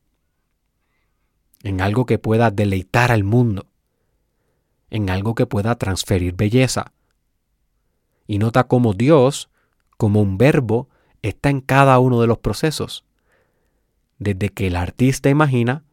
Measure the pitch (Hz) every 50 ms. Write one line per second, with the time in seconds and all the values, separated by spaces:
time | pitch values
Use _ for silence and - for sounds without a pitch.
0 | _ _ _ _ _ _ _ _ _ _ _ _ _ _ _ _ _ _ _ _
1 | _ _ _ _ _ _ _ _ _ _ _ _ - 101 98 92 95 101 107 123
2 | 120 - 113 101 - 110 110 113 120 113 101 104 104 101 98 95 90 - - 120
3 | 123 123 120 107 98 101 117 123 123 113 98 92 - _ _ _ _ _ _ _
4 | _ _ _ _ _ _ _ _ _ _ _ _ _ _ _ _ _ - - 110
5 | 101 95 92 95 101 113 113 - 123 - - 104 98 113 123 - - 101 92 -
6 | - - 104 90 90 90 87 87 107 107 117 131 131 120 - - - - _ _
7 | _ _ _ _ _ _ _ _ _ _ _ _ _ _ _ _ _ _ _ _
8 | _ _ _ _ _ - 104 101 110 117 - 127 123 - 131 123 123 110 95 95
9 | 120 143 165 143 123 139 143 - - _ _ _ _ _ _ _ _ _ _ -
10 | 117 104 104 107 104 98 95 98 123 147 156 156 123 107 107 123 135 _ _ _
11 | _ _ _ - - 104 - - - 143 139 135 131 - 131 139 139 135 131 127
12 | 127 131 123 117 117 117 110 - - 110 107 - - 156 147 - 104 - - -
13 | _ _ _ _ _ _ _ _ _ _ _ _ _ _ _ _ _ _ _ _
14 | _ _ _ - 101 101 98 92 104 98 - - 101 92 90 87 90 - - -
15 | 123 135 131 - - 139 139 151 156 143 131 120 117 120 135 160 _ _